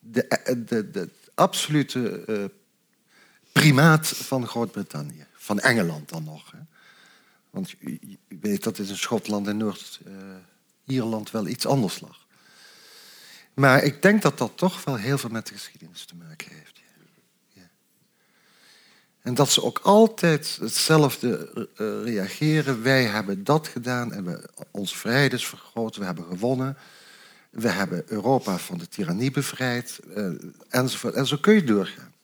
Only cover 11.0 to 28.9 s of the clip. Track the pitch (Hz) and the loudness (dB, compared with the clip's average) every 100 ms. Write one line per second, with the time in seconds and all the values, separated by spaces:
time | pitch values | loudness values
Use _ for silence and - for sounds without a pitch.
11 | 113 110 107 113 98 - - 135 98 - | -2 -4 -4 -6 -4 -4 0 2 2 -4
12 | - - _ _ _ - - - - - | -14 -20 _ _ _ -20 -20 -20 -20 -20
13 | - - - - - - 135 131 143 - | -20 -20 -20 -20 -14 2 6 6 4 4
14 | 190 214 160 - 117 - 185 - - 127 | 4 6 2 0 -6 0 -2 -2 -6 -4
15 | 110 139 117 113 107 101 - - 82 90 | -2 -2 -2 -8 -10 -16 -18 -20 -20 -20
16 | - 87 82 78 - 82 80 _ _ _ | -20 -20 -20 -18 -18 -18 -20 _ _ _
17 | _ _ _ _ _ _ 87 _ _ _ | _ _ _ _ _ _ -20 _ _ _
18 | _ _ _ _ _ _ _ _ _ _ | _ _ _ _ _ _ _ _ _ _
19 | _ _ - 120 - - 123 - - 208 | _ _ -6 2 4 4 0 0 6 8
20 | 226 220 170 151 151 - 113 - - 160 | 8 6 2 2 -2 -8 -6 -2 4 6
21 | 143 - 123 104 - - 110 - 107 104 | 6 2 -2 -4 -6 -10 -12 -6 -6 -4
22 | 107 110 95 - 151 156 135 120 117 135 | -4 -4 -4 -2 2 2 2 0 2 4
23 | 120 104 98 98 98 151 156 - 120 123 | 4 0 -2 -4 2 2 2 -8 -4 -4
24 | 117 101 87 - - - - 104 95 - | -4 -6 -6 -8 -12 -20 -14 -8 -8 -6
25 | - 127 139 120 - - - - 113 98 | 0 4 4 2 -8 -12 -12 -6 -6 -6
26 | 95 85 85 90 113 131 131 139 - - | -8 -8 -8 -4 -2 0 -4 -8 -16 -20
27 | - - - - _ - 113 90 95 87 | -20 -20 -20 -20 _ -4 -2 -2 -2 -4
28 | - 107 104 135 107 92 - 90 85 | -6 -4 2 2 2 -4 -4 -10 -10